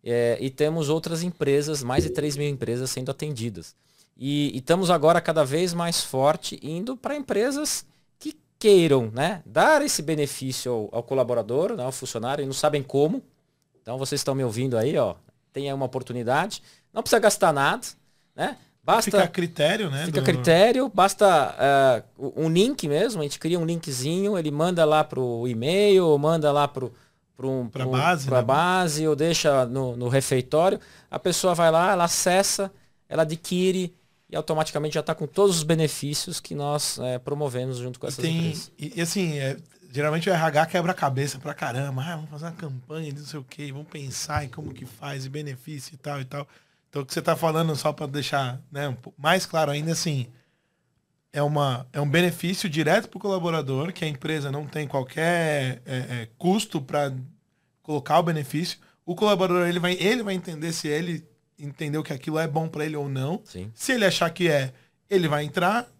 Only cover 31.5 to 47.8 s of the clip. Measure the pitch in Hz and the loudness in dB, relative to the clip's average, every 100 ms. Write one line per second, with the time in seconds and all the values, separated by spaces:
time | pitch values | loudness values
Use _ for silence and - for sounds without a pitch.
31.5 | 170 165 160 180 190 170 - - 180 196 | 4 4 6 4 4 2 2 2 2 2
32.5 | - 196 - _ _ _ 147 160 165 - | 0 -4 -8 _ _ _ 0 0 -2 -2
33.5 | 180 185 185 180 _ _ _ _ 156 156 | 2 2 0 -4 _ _ _ _ -8 -2
34.5 | 156 156 151 151 151 143 160 151 - 202 | -2 0 -2 -4 -4 -4 -4 -4 2 4
35.5 | 170 151 165 156 - 143 147 - 165 - | 4 0 2 2 -2 -6 -6 -6 -10 -8
36.5 | 156 143 147 - - 123 127 127 143 147 | -6 -4 -2 -4 -4 -6 -6 -6 -4 -4
37.5 | 123 131 123 127 127 - 113 165 165 165 | -4 -6 -6 -10 -10 -10 -4 -2 0 -2
38.5 | 160 - _ 151 226 170 208 175 147 135 | -4 -12 _ -12 -6 -4 -2 -2 -2 -4
39.5 | 131 - _ 165 131 151 160 165 175 160 | -6 -14 _ -10 -2 0 0 2 2 4
40.5 | 147 160 180 170 180 143 131 143 135 147 | 4 2 2 0 0 0 0 -4 -6 -10
41.5 | 147 147 120 139 131 151 165 151 147 165 | -6 -6 -4 -4 -6 -6 -8 -12 -12 -12
42.5 | 165 156 131 127 156 156 143 143 151 131 | -10 -12 -12 -12 -10 -10 -10 -12 -14 -14
43.5 | - 143 135 151 156 135 - - 151 143 | -12 -12 -12 -14 -14 -12 -10 -4 -4 -4
44.5 | - 147 131 127 - 143 139 131 143 147 | -10 -12 -12 -16 -14 -12 -10 -10 -10 -10
45.5 | 127 - 151 - 151 151 143 127 143 139 | -12 -12 -14 -14 -14 -10 -10 -10 -12 -12
46.5 | _ _ _ _ 143 135 - 160 165 165 | _ _ _ _ -10 -6 -4 0 2 2
47.5 | 156 165 143 | 2 0 0